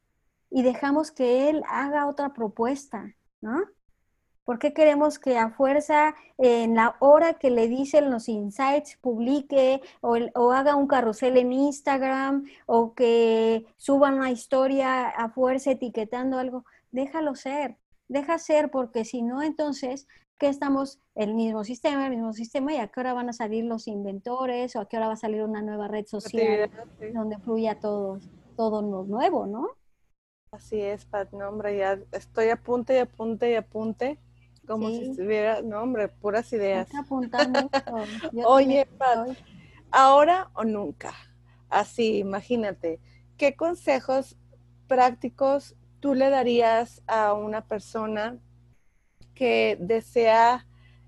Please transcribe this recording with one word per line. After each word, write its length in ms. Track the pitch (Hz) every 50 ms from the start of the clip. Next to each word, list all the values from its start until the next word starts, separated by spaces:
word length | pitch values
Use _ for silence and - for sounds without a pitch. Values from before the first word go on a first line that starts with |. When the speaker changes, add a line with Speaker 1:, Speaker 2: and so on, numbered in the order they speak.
| _ _ _ _ _ _ _ _ _ -
Speaker 1:
y 120 | - 262
dejamos 480 | 240 254 247 - 285 277 285 302 311 302
que 380 | - - 254 240 247 254 277 294
él 140 | 311 294 -
haga 400 | - - 233 269 285 294 294 285
otra 280 | 285 285 285 285 277 277
propuesta, 800 | 233 233 208 - - 226 247 277 277 - - - 202 202 202 - _ _ _ _ -
¿no? 220 | - 214 240 330 415 - _ _ _ _ _ _ _ _ _ _ _ _ _ _ -
¿Por 140 | - 240 226
qué 160 | - 294 294
queremos 440 | 311 311 302 294 285 302 302 294 -
que 200 | - 269 247 233
a 100 | 226 226
fuerza, 680 | 226 - 269 262 277 294 294 - 302 302 302 311 302 - - _ -
en 380 | - 254 247 233 233 226 226 226
la 220 | 226 226 240 - -
hora 320 | 254 277 294 311 330 330 320
que 140 | - - 262
le 180 | 247 233 226 233
dicen 420 | 247 262 277 277 - 302 285 277
los 180 | 247 220 226 -
insights, 680 | 220 208 208 202 196 - 269 269 285 294 294 - - _
publique 800 | - 254 226 220 233 254 285 294 285 - 285 269 262 262 269 269 262 - - -
o 140 | - 240 233
el, 140 | 233 240 226 -
o 180 | 247 240 240
haga 240 | 254 269 269 294 294
un 100 | 285 277
carrusel 520 | 277 277 254 240 220 214 - 262 247 254 254
en 160 | 247 247 254
Instagram 880 | 262 277 294 277 - - 294 277 262 262 262 269 269 269 269 277 277 277 - - - -
o 260 | - 233 233 233 226
que 720 | - - 247 233 233 233 233 226 226 226 226 226 226 226 226 _ _ _
suba 320 | - - 277 277 285 277
una 200 | 269 269 262 262
historia 760 | 247 226 - - 269 262 262 269 269 269 262 262 262 254 247 -
a 220 | - - 233 226
fuerza 400 | - 262 254 254 262 269 - 277
etiquetando 680 | 262 262 254 233 - 233 214 214 247 247 254 269 262 254
algo? 280 | 254 254 247 254 - _ _ _ _ _
Déjalo 420 | - 254 277 277 302 320 311 294 262
ser, 440 | 269 - 262 277 294 285 240 - _ _ _ _ _ _ -
deja 300 | 247 285 277 339 330 320
ser, 320 | - - 311 302 302 285
porque 360 | 277 262 247 240 - 233 220
si 160 | - - 247
no, 200 | 233 233 254 269
entonces, 640 | 302 311 294 311 302 294 277 - 277 247 269 277 - _ _ _ _ _ _ -
¿qué 100 | - 277
estamos? 520 | 277 277 294 277 269 269 277 269 - _ _ _ -
El 180 | 220 214 208 214
mismo 300 | 226 226 226 220 214 208
sistema, 400 | 214 254 - - 311 285 277 269
el 60 | 269
mismo 200 | 254 233 226 226 220
sistema, 400 | 220 233 226 - 277 262 294 311
¿y 20 |
a 120 | 262 - 302
qué 120 | - 254
hora 140 | 254 254 247
van 160 | 247 247 247
a 20 |
salir 320 | 233 - 233 208 220 226 226
los 240 | 233 226 220 - 233
inventores 880 | 214 202 202 202 196 196 - 240 247 254 262 254 240 240 247 247 -
o 40 | 226
a 60 | 196
qué 120 | - - 226
hora 80 | 220 220
va 60 | 220
a 20 |
salir 260 | 220 - 214 214 214
una 200 | 214 220 214 208
nueva 260 | 214 214 208 208 208 208
red 160 | 208 214 208
social 340 | - - 202 202 214 - 226 220 220 214 208 208 208
Speaker 2:
Creatividad, 160 | - 220 233 - - -
sí. 60 | 214 220
Speaker 1:
donde 260 | 233 226 214 220 208 202
fluya 420 | - 240 226 226 220 220 208 208
todo, 400 | - 208 208 202 196 190 190 196 - - - - _ _ -
todo 280 | - 226 220 214 214
lo 200 | 208 208 196 190 190
nuevo, 420 | 196 208 240 302 392 330 233 202
¿no? 240 | 196 208 233 311 453 554 _ _ _ _ _ _ _ _ _ _ _ _ _ _ -
Speaker 2:
Así 260 | - - - - 220 214
es, 260 | 202 202 208 202 -
Pat, 260 | - - 202 196 196
no, 160 | 202 202 202 202
hombre, 300 | 208 214 208 208 202 196
ya 200 | 190 190 196 196 - -
estoy 380 | - 196 - - - 226 220 220
apunte 440 | 233 233 - 233 247 247 233 - 262
y 40 | 254
apunte 520 | 247 247 _ - 226 226 226 202 240 240
y 40 | 233
apunte, 640 | 220 208 _ - 214 220 220 208 - 247 269 294 - _ _ _ _ _ _ _ _ _
como 220 | - 220 220 220 220
si 140 | 226 233 247
Speaker 1:
Sí. 40 | 262
Speaker 2:
estuviera, 500 | 269 180 185 208 214 214 208 220 220 -
no, 180 | 226 226 208 208
hombre, 280 | 233 254 254 220 202 185
puras 440 | - - - 208 202 233 233 -
ideas. 340 | 247 214 202 196 196 190 -
Speaker 1:
Hay 60 | -
que 60 | 285 285
apuntar 500 | 277 - 269 262 247 233 240 247 294 254
mucho. 200 | 254 277 269 277
Speaker 2:
<laughs> 640 | - 269 269 - 233 220 214 214 220 226 - 311
Speaker 1:
Yo 140 | - 233 240 226
Speaker 2:
Oye, 360 | 262 269 277 262 269 277 269
Speaker 1:
también 140 | - - -
Speaker 2:
Pat, 300 | 269 254 240 226 233 254
Speaker 1:
estoy. 160 | 262 - - - 208 - - - - - - -
Speaker 2:
¿ahora 600 | - 262 269 269 277 285 294 330 359 370 370 - -
o 100 | - 220
nunca? 500 | 226 214 202 208 143 - - - - - - - - _ _ _ _ _ _ _ -
Así, 480 | - 202 208 - - - 226 220 214 202
imagínate, 840 | 196 196 196 202 - - 247 233 220 202 185 - - 165 160 - _ _ - _ _ _ _ -
¿qué 180 | 294 277 269
consejos 800 | - 320 339 359 - - 311 269 262 - - 262 269 262 - - _ _ _ _ _ _ _ _ _ _
prácticos 880 | - 262 247 247 254 240 - - 240 - - 277 269 277 277 - - - _ _ _ _ -
tú 120 | - 285 269
le 140 | 254 269 269
darías 720 | 277 262 247 247 240 233 233 226 226 226 240 233 - - -
a 260 | - 226 220 214 208
una 340 | 208 208 208 214 214 226 220
persona 720 | - 220 202 - - - 220 214 220 214 208 214 233 247 240 _ _ _ _ _ _ _ _ _ _ _ _ _ _ _ _ - _ _
que 420 | - 262 233 233 226 220 220 208 -
desea, 840 | 175 190 226 226 226 - - 247 233 220 220 226 233 233 247 247 - - _ _ - - _ _ _